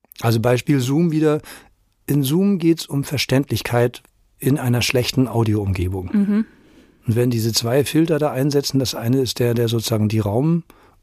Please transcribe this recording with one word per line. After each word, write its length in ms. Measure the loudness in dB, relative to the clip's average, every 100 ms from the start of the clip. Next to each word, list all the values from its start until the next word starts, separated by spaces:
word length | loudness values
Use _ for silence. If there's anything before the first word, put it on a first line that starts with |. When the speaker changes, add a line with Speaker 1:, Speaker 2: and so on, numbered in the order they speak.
| _ -6
Speaker 1:
Also 180 | -2 0
Beispiel 400 | 2 0 2 0
Zoom 320 | 0 0 0
wieder. 300 | 2 0 0 -6 -20 -20 _ _ _ -2
In 160 | 0
Zoom 360 | 2 2 2 2
geht's 260 | 2 0 -2
um 180 | -6
Verständlichkeit 1000 | -4 -6 0 0 0 -4 -2 0 0 -2 -18 _ _ _
in 200 | -2 0
einer 220 | 0 0
schlechten 460 | 0 0 0 0 0
Audioumgebung. 840 | 0 0 0 -2 -2 -4 -4 -2
Speaker 2:
Mhm. 320 | 0 2 0 -2 -10 _ -20 _ _ -2
Speaker 1:
Und 80 | 0
wenn 140 | 0
diese 220 | 0 0
zwei 300 | -2 0 0
Filter 360 | 2 0 2 2
da 120 | 0
einsetzen, 480 | 0 0 0 0 0
das 160 | -2 -2
eine 260 | 0 0
ist 180 | 0 0
der, 140 | 0
der 140 | 0 0
sozusagen 400 | -2 0 0 2
die 100 | 0
Raum- 440 | 0 0 0 0 -4 -18 _ _